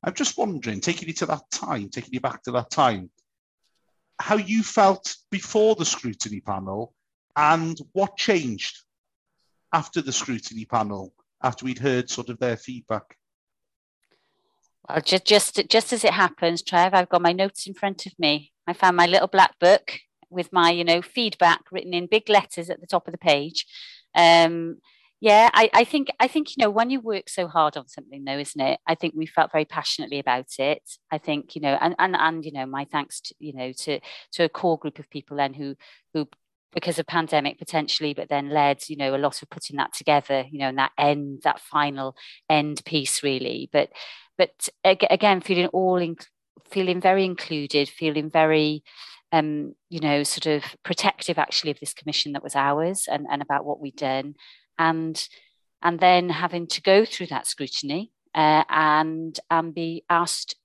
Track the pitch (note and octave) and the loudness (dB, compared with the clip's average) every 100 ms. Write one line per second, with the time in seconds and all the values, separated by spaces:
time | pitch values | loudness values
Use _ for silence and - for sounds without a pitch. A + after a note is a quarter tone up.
0 | - F3+ C#4+ - A3 D#3+ A#2+ G2+ - E3 | -8 -4 -6 -2 -4 -4 -6 -6 -4 -4
1 | D#3+ D#3+ E3 D3+ _ - - C3+ G2+ - | -6 -6 -4 -4 _ -12 -6 -6 -6 -12
2 | A#2 B2+ C3 - - B2 A#2 - C3+ G#2 | -8 -6 -6 -6 -4 -4 -4 2 2 2
3 | F2+ _ _ _ _ _ _ _ _ _ | -8 _ _ _ _ _ _ _ _ _
4 | _ _ - G#3+ F#3+ A3 G#3+ - G3 F#3+ | _ _ -2 -2 0 -2 0 4 4 4
5 | - - _ G3 - A3 G#3+ G#3+ D#3+ - | -4 -14 _ -8 -2 2 2 2 -2 -4
6 | B2 G#2+ G#2+ G2+ - G2 F#2+ G2 A#2 _ | -6 -8 -8 -10 -8 -8 -6 -8 -10 _
7 | _ _ _ - D3+ E3 E3 E3 D3 F#3 | _ _ _ 0 2 2 0 -8 -8 -2
8 | G3 - - F#3+ C3+ G#2 - - _ _ | -2 -2 0 2 0 -6 -8 -12 _ _
9 | _ _ _ _ _ _ _ E3 D3+ E3+ | _ _ _ _ _ _ _ -4 -2 -6
10 | C3+ B2 - A#2 - A2+ G#2+ A#2 G#2+ G2+ | -4 -4 -4 -6 -8 -14 -4 -2 -2 -6
11 | F#2 _ _ _ C3 A#2 C3 B2 C#3 B2+ | -10 _ _ _ -4 -4 -8 -4 0 0
12 | B2 - B2 A#2 B2+ A2+ - B2+ - A2 | -2 -8 -8 -6 -4 -4 -8 -16 -8 -8
13 | - _ _ _ _ _ _ _ _ _ | -8 _ _ _ _ _ _ _ _ _
14 | _ _ _ _ _ _ _ _ - D3 | _ _ _ _ _ _ _ _ -6 -4
15 | - F#3 - G#3 - - F#3+ A3 - A#3 | 0 0 4 4 4 -4 2 2 2 0
16 | G3+ F3+ F3+ - E3+ E3+ - F3 F3+ F#3+ | 0 2 0 2 -2 -2 0 2 4 4
17 | F3+ F3+ F3 F3+ G3 - - G3 G3+ G3 | 2 2 2 0 -2 -4 -14 -6 -6 -6
18 | - - D#3+ D3 D3 _ - F3 F#3+ F3+ | -14 -2 0 0 -4 _ -8 2 4 6
19 | F3 F3+ F#3+ F#3+ F#3 _ F3 G3 - - | 4 4 4 6 4 _ 6 6 4 -14
20 | _ _ _ F3+ E3+ F#3 E3+ E3+ E3+ E3+ | _ _ _ -10 -2 4 4 4 2 2
21 | F3 - A3+ - F3 D#3+ _ F#3 - F3 | 0 -4 -4 4 4 4 _ -10 -6 -6
22 | F3 G#3+ A3 G#3 G3 - E3+ - F3 F#3 | 0 -2 4 2 2 -10 -10 -10 -4 -4
23 | - F3 F3+ C#3+ D3 - - - - - | -4 -4 2 2 2 -8 -10 -14 -20 -20
24 | _ - E3+ E3+ E3 E3+ E3 - _ _ | _ 4 8 8 6 2 -6 -10 _ _
25 | _ _ G#3+ G#3 A3+ - A3+ - A#3+ D4+ | _ _ 6 8 8 8 6 6 4 0
26 | C4+ - B3+ D#4 D4+ - A3 G#3 A#3+ C4 | -2 0 0 0 -4 0 0 2 0 -2
27 | A3+ G3+ - - F3 E3 D3+ D3 - - | -2 -6 -6 -6 -2 2 2 0 -14 -20
28 | B2 C#3 C#3 C#3 C#3 D3+ C3+ - - E3 | -18 -14 -8 -6 -8 -2 -2 -2 -2 -2
29 | E3+ D#3 D#3+ - D#3+ D#3+ D#3 D#3+ - - | -2 -6 -4 0 0 0 -2 -6 -6 -6
30 | B2 C#3 C3+ B2 C3+ - C3+ D3+ - - | -6 -6 -2 -2 -4 -4 -2 -2 -6 -20
31 | _ D#3 - D3 - D#3+ D3 C3+ E3+ F3 | _ -8 -4 -6 -6 -6 -2 0 0 0
32 | F#3 F#3 D#3+ E3 D3+ C#3+ C3 C3+ C#3+ D3 | -2 2 0 -2 -10 -10 -8 -8 -6 -8
33 | C#3+ - - - D3+ C3 B2+ C3 - C#3+ | -8 -12 -16 -16 -16 -10 -10 -8 -8 -8
34 | - - - - E3 - F3 D#3+ D#3 - | -8 -20 -16 -2 -2 0 -2 0 -4 -12
35 | D3+ C3 - C#3+ C#3 C#3 C#3+ C#3 - _ | -16 -16 -12 -4 -4 -4 -10 -12 -18 _
36 | _ D#3 C#3+ _ _ _ _ F3 F3+ E3 | _ -6 -6 _ _ _ _ -8 -6 -6
37 | D#3+ E3+ D#3+ D3+ C#3+ - E3 E3 D3 - | -4 -4 0 -2 -2 -8 -6 -6 -4 -4
38 | D3+ C#3 - C#3+ C#3+ D3+ C#3+ C#3+ - D3 | -4 -6 -4 -4 -2 2 2 0 -6 -6
39 | C#3 C3+ C#3+ - - - - C#3+ - - | -2 0 -2 -4 -16 -16 -12 -6 -6 -4
40 | - D3 - C#3 C3 D3 C3+ C3+ C3+ - | 0 0 2 -4 -4 -6 -6 -2 -2 0
41 | C#3+ D3 C#3+ C#3 C#3+ - - D3+ D3 C#3 | 0 0 -4 -4 -2 -2 -4 -2 -2 -4
42 | C3+ C3 - - _ D#3 D3+ D3 - D#3 | -10 -10 -20 -20 _ 0 0 -6 -4 -4
43 | C3 - C#3+ C3 B2+ B2 C3+ D3 - - | -2 -2 -2 -2 -4 -8 -2 0 0 -6
44 | - - _ - F3+ _ - _ F#3+ F#3+ | -18 -20 _ -2 -2 _ -10 _ 2 4
45 | - F#3 G#3 F#3 - F3+ F3 F3+ F#3 F#3 | 4 4 4 2 0 0 0 0 2 2
46 | E3+ E3+ - _ _ _ _ G3 F#3 F3+ | 0 -6 -16 _ _ _ _ -4 -2 2
47 | F#3 F#3+ F#3+ F3 - D#3 C#3+ D3 C#3+ - | 2 4 2 -2 -6 -6 0 0 0 -2
48 | D#3+ D3+ D3+ D#3+ D#3 D#3 D3+ D3+ _ - | -2 -2 0 2 4 4 2 -2 _ -20
49 | - - _ E3 D3+ D3+ C#3+ - _ E3+ | -20 -20 _ 0 0 -2 -6 -12 _ -4
50 | D3+ D3 C#3+ - D#3+ D3+ - - - F3 | 0 0 0 -4 -2 -2 -4 -14 -8 -2
51 | G3+ - - E3 D3+ - D#3+ C#3+ D3 - | -2 -2 -4 -4 -2 -4 -4 -8 -10 -10
52 | D3+ D3 D3+ C#3+ - C#3 C#3 C#3+ E3 G3 | -6 -4 -4 -6 -6 0 0 2 0 -4
53 | - D3+ D3 C#3+ C#3+ C#3 C#3+ C#3+ C#3+ - | -4 -6 -4 -6 -2 -4 -2 -8 -8 -8
54 | C#3 C3 C#3 C#3+ - - _ - E3 E3 | -4 -4 -6 -14 -20 -20 _ -2 0 0
55 | D#3+ D#3+ - - _ _ _ _ E3+ E3+ | -4 -6 -10 -14 _ _ _ _ -2 4
56 | F3+ F3+ F3 D#3 F3 F3 E3+ - - G3 | 6 6 4 -2 -2 -4 -6 -4 4 4
57 | A3 - F3 C#3 - - C3+ - C#3+ D#3 | 4 -2 -8 -8 -8 -8 -8 -8 -6 -6
58 | A3 _ _ D#3 D#3 D#3 - - D#3 D3+ | -6 _ _ 2 4 4 2 2 2 2
59 | D#3+ D#3+ E3 D3+ - E3 E3 D#3+ E3 E3 | 0 -4 -8 -12 -2 -2 0 -6 -8 -8
60 | _ E3+ E3+ - - - | _ 0 0 -4 -10 -14